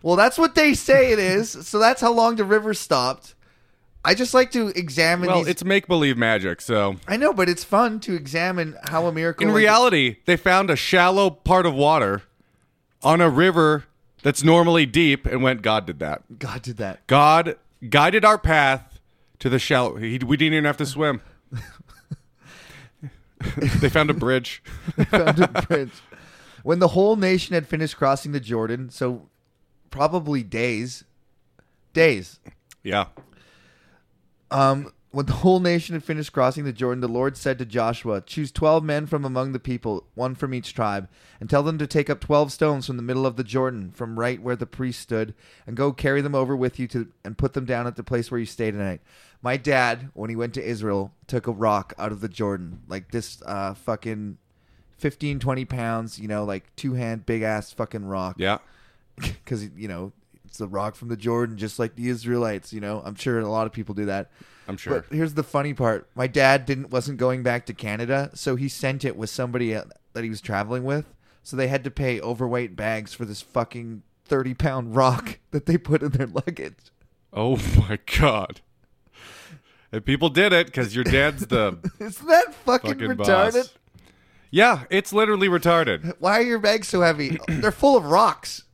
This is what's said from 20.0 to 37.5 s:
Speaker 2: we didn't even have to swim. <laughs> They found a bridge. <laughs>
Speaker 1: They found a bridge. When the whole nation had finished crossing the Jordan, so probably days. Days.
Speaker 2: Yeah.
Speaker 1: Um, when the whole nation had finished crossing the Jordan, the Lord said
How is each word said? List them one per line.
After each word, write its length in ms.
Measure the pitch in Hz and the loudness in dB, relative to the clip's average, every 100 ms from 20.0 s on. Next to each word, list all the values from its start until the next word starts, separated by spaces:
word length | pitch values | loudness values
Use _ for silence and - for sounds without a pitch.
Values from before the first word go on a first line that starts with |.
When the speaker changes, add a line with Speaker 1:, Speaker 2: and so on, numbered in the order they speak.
| 110 127 | -6 -4
Speaker 2:
we 180 | 123 143 | -2 2
didn't 160 | 156 | 2
even 120 | 156 147 | 2 0
have 120 | 147 | -2
to 80 | 143 | -6
swim. 360 | 135 151 123 - _ _ | -2 -2 -2 -8 _ _
<laughs> 100 | 123 - - - - _ - _ _ - - - - - _ 143 - _ _ - - 143 - | -14 -14 -20 -20 -20 _ -18 _ _ -20 -20 -20 -20 -20 _ -18 -18 _ _ -8 -2 0 2
They 100 | 139 | 2
found 200 | 160 156 | 4 2
a 40 | |
bridge. 500 | 160 117 131 120 - - - | 0 0 0 -2 -14 -16 -12
<laughs> 160 | - - | -10 -2
Speaker 1:
They 80 | 202 | 2
found 340 | 214 165 160 | 4 2 4
a 80 | 180 | 2
bridge. 440 | - - 165 131 - _ - - - - - | 2 -2 -2 -4 -12 _ -20 -20 -20 -20 -12
When 160 | 131 170 | -2 2
the 100 | 175 | 4
whole 260 | 180 202 220 | 4 4 4
nation 380 | 185 185 - | 2 0 0
had 140 | 175 147 | -4 -2
finished 300 | 156 156 - | -4 -4 0
crossing 340 | 139 139 143 | 0 0 -2
the 80 | 143 | -8
Jordan, 500 | 113 117 113 120 127 | -4 -4 -2 -6 -8
so 400 | - 127 120 73 _ _ _ _ _ _ | -6 -6 -6 -14 _ _ _ _ _ _
probably 500 | 127 151 175 151 143 | -2 0 0 -2 -4
days. 640 | 104 113 123 110 123 123 _ _ _ _ _ _ _ _ _ | -4 -4 -2 -4 -6 -12 _ _ _ _ _ _ _ _ _
Days. 460 | 160 160 110 90 - - _ _ - | 4 4 4 -6 -20 -20 _ _ -16
Speaker 2:
Yeah. 240 | 101 101 95 - - _ _ _ _ _ _ _ _ _ _ _ _ | -4 -2 -2 -8 -20 _ _ _ _ _ _ _ _ _ _ _ _
Speaker 1:
Um, 400 | 135 135 139 139 _ _ | 2 2 2 -6 _ _
when 160 | 135 139 | -6 -2
the 60 | |
whole 260 | 131 185 185 | 2 4 4
nation 340 | 180 170 165 | 4 0 -2
had 100 | 165 | -10
finished 300 | - 156 147 | -6 -8 -6
crossing 320 | - 131 135 143 | 0 0 0 -8
the 80 | |
Jordan, 260 | 107 127 123 | -4 -4 -2
the 60 | 123 | -2
Lord 300 | 120 131 135 | -2 -2 -2
said 200 | 139 | -4